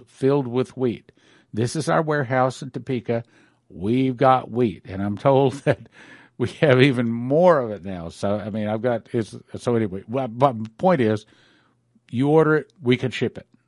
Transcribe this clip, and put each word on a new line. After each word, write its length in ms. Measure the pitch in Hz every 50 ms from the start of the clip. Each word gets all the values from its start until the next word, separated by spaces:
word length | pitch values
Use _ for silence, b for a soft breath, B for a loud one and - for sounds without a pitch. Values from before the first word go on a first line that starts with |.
| -
filled 400 | _ _ - 135 135 139 143 131
with 300 | 120 117 127 127 - -
wheat. 340 | 123 131 120 95 - - _ _ b b b b b b b b
This 220 | 104 123 123 -
is 140 | 160 135 165
our 120 | 160 160
warehouse 600 | 160 151 151 147 135 113 135 127 127 131 - -
in 100 | 147 131
Topeka. 540 | - 131 120 - 131 117 - - 117 117 117 b b b b b b b b b
We've 460 | - 78 90 107 120 131 131 131 127
got 340 | 113 139 131 131 127 - -
wheat, 360 | 107 120 123 107 - - -
and 160 | - 95 95 101
I'm 140 | 104 104
told 360 | - - 139 135 131 139 127 123
<laughs> 120 | - -
that 240 | 151 123 - - - B B B B B B B B B
we 120 | B 123 113 - -
have 200 | 160 147 127 127
even 280 | 131 143 123 123 120 117
more 500 | 117 117 120 127 143 160 180 180 165 139
of 120 | 123 110
it 120 | 104 90 82
now. 260 | 98 92 87 82 82
So, 280 | - - - 101 104
I 140 | 104 101 107
mean, 160 | 98 110 107
I've 160 | 104 107 110 117
got, 240 | 123 120 107 - -
it's, 240 | - 120 104 - 120 120 - _ -
so 200 | 92 - 123 120
anyway, 280 | 113 110 95 92 98 -
well, 200 | - 117 135 131
but 280 | 117 113 123 139 143 120
my 140 | 110 110 110 -
point 240 | - 165 190 180 139
is, 240 | 117 107 110 104 - _ b b b b b b b b b b b b _ _ _ _
you 180 | - 117 135 143
order 260 | 151 160 156 151 156
it, 160 | 151 - _ _ -
we 140 | - 120 127
can 140 | 123 131 123
ship 280 | - - 123 107 - -
it. 80 | - _ _ _ _